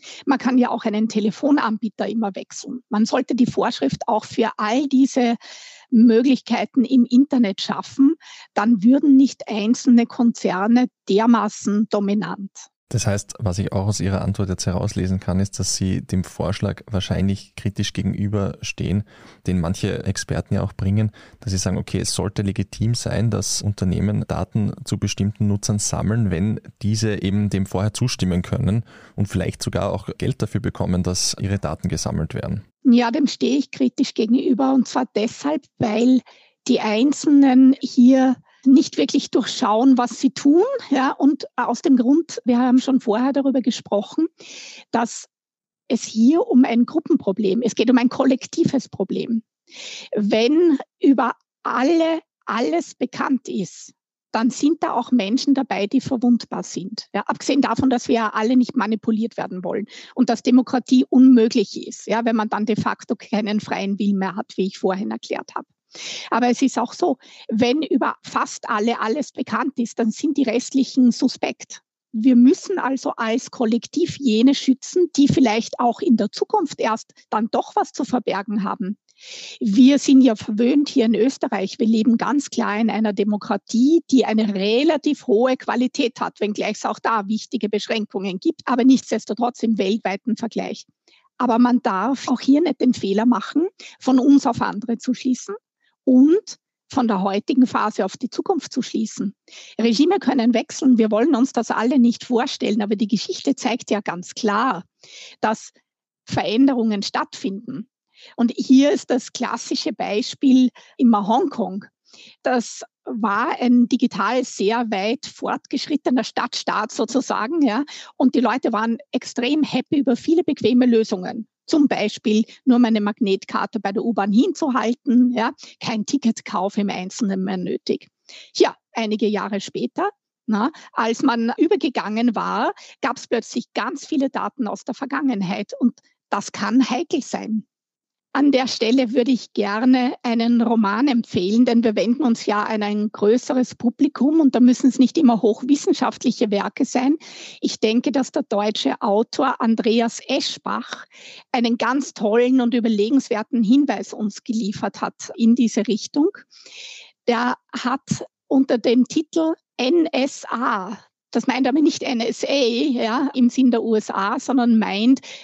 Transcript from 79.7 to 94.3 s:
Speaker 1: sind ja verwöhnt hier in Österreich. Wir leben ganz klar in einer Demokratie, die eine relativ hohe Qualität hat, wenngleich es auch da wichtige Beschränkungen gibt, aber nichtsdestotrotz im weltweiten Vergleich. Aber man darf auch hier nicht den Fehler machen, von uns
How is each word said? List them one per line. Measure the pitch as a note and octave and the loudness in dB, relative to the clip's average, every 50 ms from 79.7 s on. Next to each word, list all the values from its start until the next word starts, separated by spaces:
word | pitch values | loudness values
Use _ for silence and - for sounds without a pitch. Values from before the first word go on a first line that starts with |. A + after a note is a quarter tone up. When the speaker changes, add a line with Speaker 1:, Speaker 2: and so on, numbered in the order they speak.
| G3 A#3 B3 C4 C#4+ C4+ | 4 6 8 8 6 4
Speaker 1:
sind | - - C#4 C4 B3 | 4 6 6 8 8
ja | B3+ A3 | 6 4
verwöhnt | - - - G#3+ G#3 A#3+ A#3+ D4 C#4+ D4 - | 0 -4 -6 -2 0 0 2 4 2 2 2
hier | - C4+ A3+ | 0 0 2
in | A3+ A#3 | 2 2
Österreich. | G#3+ A3 C4+ - - - C4+ A3+ G3 F#3+ G3 - - | 2 2 0 0 -2 -6 -4 -4 -4 -4 -6 -4 -2
Wir | A#3+ | 0
leben | A3 A3+ G#3+ A3 B3+ A3+ | 2 2 2 4 2 2
ganz | A#3 - G#3+ C4 D4 - - | 2 0 -2 -2 -2 -4 -4
klar | - - A3+ G3 G3+ G#3 | -6 -4 -4 -2 -2 0
in | A#3 G#3+ | 0 0
einer | - G#3 A3 G#3 G3+ | 0 0 -2 -2 -2
Demokratie, | G3+ G3+ G#3+ G#3 G3+ - - G#3 G3+ - - - A3+ B3+ C#4+ E4 E4+ - - | -2 -2 -2 -2 -4 -2 -4 -4 -6 -4 -4 0 2 2 4 4 2 2 2
die | C4+ B3+ - | 2 2 2
eine | - A3 A3 A3 G3+ G3 | 2 0 0 0 0 -2
relativ | F#3 F#3+ G#3 A3 B3 D4 E4 D#4+ C#4+ - D4 C#4+ - - | -2 0 0 2 2 2 2 0 2 0 -2 -2 -2 0
hohe | - A3 G#3+ B3 C4 C4 - | 0 2 2 4 2 0 -2
Qualität | - - - A#3+ B3+ B3 - - C#4 A#3 - - | -2 -4 -2 0 -2 -2 -2 -2 -2 -2 -2 -4
hat, | G#3+ E3+ - _ | -8 -8 -4 _
wenngleich | - G#3 G#3 - - G3+ G#3+ | -4 -4 -4 -4 -4 -6 -6
es | - - | -4 -6
auch | - G#3+ - | -6 -6 -4
da | - - A3+ A3 G3 G3 | -4 -2 -2 -2 -2 -2
wichtige | A3 G#3+ - - - A3+ - G#3 | -4 -6 -6 -6 -6 -6 -4 -2
Beschränkungen | A3 G#3 - - A3+ A3+ G#3 - - G3+ F#3+ G3+ F3+ F#3+ | -4 -4 -4 -4 -4 -4 -4 -6 -6 -6 -6 -6 -6 -4
gibt, | - E4 - - - | -4 -4 -4 -4 -4
aber | - B3+ B3 A#3 | -4 0 4 6
nichtsdestotrotz | C4 C4 - - - - A3 - - G#3+ - A#3+ B3 B3 - - | 6 6 4 2 -2 -6 -6 -4 -6 -6 -4 -4 -4 -4 -4 -2
im | A3+ A3+ | -2 0
weltweiten | G3 G3+ F#3+ A3 A3 - F#3+ F#3+ G3+ - - G#3+ - | 0 0 0 -2 -2 -2 -4 -6 -4 -4 -4 -4 -4
Vergleich. | - A3 - F#3+ F#3 - A3 - - _ _ _ _ _ _ _ _ _ _ | -4 -6 -6 -6 -6 -6 -10 -12 -14 _ _ _ _ _ _ _ _ _ _
Aber | _ B3+ B3 A3 A#3+ | _ -2 0 4 4
man | B3 B3 A#3+ A#3+ - | 4 4 4 2 0
darf | A#3 F#3+ F#3 G3+ B3 C#4 - - - | 0 -2 0 -2 -2 -4 -4 -2 -4
auch | C4 - | -4 -2
hier | - - C#4 D4 F4 | 2 2 4 4 4
nicht | D#4 - - | 0 0 0
den | - B3+ A3+ | 0 0 0
Fehler | - - G3 G3 G#3 A3+ | 0 -2 -2 0 2 2
machen, | B3 A#3+ F#3+ - - - D4 E4+ G4+ - _ - - - _ | 2 2 0 -2 -4 -2 -2 -2 -2 -4 _ -20 -20 -20 _
von | - B3+ C4 B3+ | -2 2 2 4
uns | A#3+ D4 | 6 6